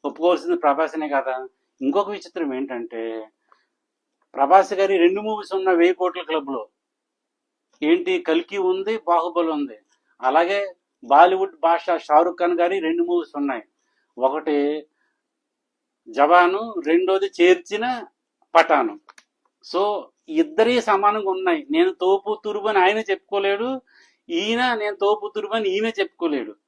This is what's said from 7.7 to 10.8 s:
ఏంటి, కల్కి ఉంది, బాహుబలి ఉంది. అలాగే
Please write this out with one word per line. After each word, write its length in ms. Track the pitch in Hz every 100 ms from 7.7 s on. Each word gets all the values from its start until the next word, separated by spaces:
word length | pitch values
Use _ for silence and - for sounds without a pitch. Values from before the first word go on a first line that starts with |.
| _
ఏంటి, 320 | 151 175 185 180 -
కల్కి 300 | 160 170 196 185
ఉంది, 260 | 190 196 220 -
బాహుబలి 420 | 170 175 170 165 151
ఉంది. 200 | 135 107 _ _ _ _
అలాగే 400 | 131 147 175 202 196 -